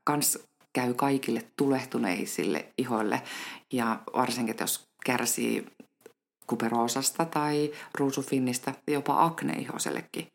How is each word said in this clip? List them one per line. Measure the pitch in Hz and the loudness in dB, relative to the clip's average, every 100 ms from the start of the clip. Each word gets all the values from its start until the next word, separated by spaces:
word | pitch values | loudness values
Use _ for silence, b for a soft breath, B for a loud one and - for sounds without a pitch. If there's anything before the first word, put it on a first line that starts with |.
kans | - 147 131 - - _ _ | -2 0 2 0 -6 _ _
käy | - 123 | -2 0
kaikille | 123 139 135 135 113 - - | 2 2 2 0 -2 -2 0
tulehtuneisille | 139 135 127 120 107 87 98 - 85 80 - - | 2 2 0 -2 0 0 -2 -2 0 -2 -2 -4
ihoille | 123 110 107 120 - B B B B | 0 0 2 0 -2 B B B B
ja | 127 113 110 - - | -2 0 0 -2 0
varsinkin, | 123 120 113 | 0 0 -2
että | 110 | -2
jos | - - - _ - | -2 -4 -8 _ -2
kärsii | 123 117 - 117 113 - - - _ - _ _ _ - | 0 0 0 0 -2 -4 -14 -20 _ -20 _ _ _ -6
kuperoosasta | 113 113 117 117 131 135 - 165 | -2 0 2 2 2 0 0 0
tai | 156 147 147 147 151 B - | 0 2 2 0 -2 B 0
ruusufinnistä, | 139 139 135 135 127 123 - 135 - | 0 0 0 2 2 0 -4 -4 -2
jopa | 147 139 143 165 | 0 2 4 4
akneihoisellekin | 160 - - - - - 67 - - - | 2 -2 -2 -4 -4 -2 -4 -6 -8 -10